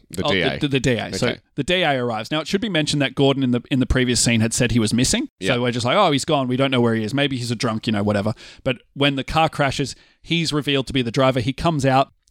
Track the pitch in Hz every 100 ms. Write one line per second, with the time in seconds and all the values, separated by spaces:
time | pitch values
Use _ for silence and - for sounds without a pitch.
0 | _ 98 82 95 80 69 143 135 131 110
1 | 98 95 120 - _ - 139 180 156 131
2 | 120 110 110 156 156 196 226 160 147 147
3 | 135 - 139 135 127 120 - 131 127 131
4 | 123 113 120 113 113 - 120 117 107 113
5 | 135 214 320 - 185 123 123 120 120 180
6 | 180 139 - 147 127 127 135 127 117 113
7 | 107 139 143 127 120 117 117 110 117 110
8 | 104 104 107 - - - 135 123 _ 131
9 | 143 135 - 160 160 - 139 - 135 -
10 | _ _ - 170 147 147 143 135 - 135
11 | 117 135 131 131 127 - 170 151 135 131
12 | - _ _